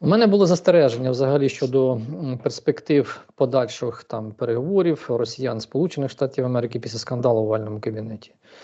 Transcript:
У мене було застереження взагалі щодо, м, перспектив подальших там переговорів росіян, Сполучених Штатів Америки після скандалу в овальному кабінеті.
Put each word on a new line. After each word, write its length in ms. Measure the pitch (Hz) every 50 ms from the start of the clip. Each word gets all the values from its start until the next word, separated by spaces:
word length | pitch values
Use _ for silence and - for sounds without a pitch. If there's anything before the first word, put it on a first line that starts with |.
У 60 | -
мене 200 | 143 190 220 233
було 200 | 208 196 202 196
застереження 640 | 165 180 170 - - 175 170 147 131 117 120 131 131
взагалі 380 | 127 123 135 131 143 143 139 131
щодо, 440 | - - 139 123 127 135 131 131 127
м, 480 | 113 110 127 156 185 165 135 127 117 -
перспектив 760 | 143 - - - 156 139 - - - 151 143 123 - - - - - _
подальших 680 | - 143 123 127 131 123 117 - - 127 120 113 - -
там 280 | - - 110 107 107 107
переговорів 760 | - 127 120 113 117 131 170 202 190 180 170 156 - - -
росіян, 520 | 123 117 120 113 - - 131 123 117 110
Сполучених 500 | 107 - - 135 175 175 - 147 139 131
Штатів 340 | - - 139 127 - - 127
Америки 360 | 127 127 123 120 113 - 120
після 180 | 110 - 117 110
скандалу 420 | - - 131 120 120 127 117 110
в 40 | 110
овальному 360 | 107 107 110 107 107 107 107
кабінеті. 520 | - 113 110 110 107 113 110 107 - - _ _ _ _ - -